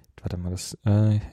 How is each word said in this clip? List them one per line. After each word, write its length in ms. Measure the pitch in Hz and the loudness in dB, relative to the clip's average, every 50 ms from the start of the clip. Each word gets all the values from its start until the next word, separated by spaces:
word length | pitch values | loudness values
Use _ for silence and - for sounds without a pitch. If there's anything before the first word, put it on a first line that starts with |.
| _ _ _ - - | _ _ _ -10 -8
Warte 140 | - 95 | -8 -6
mal, 140 | 87 90 90 | -6 -6 -6
das, 260 | 90 92 - - - - - | -6 -8 -10 -12 -12 -4 0
äh, 340 | 107 101 104 107 107 107 107 - - | 2 4 4 4 4 2 2 -2 -6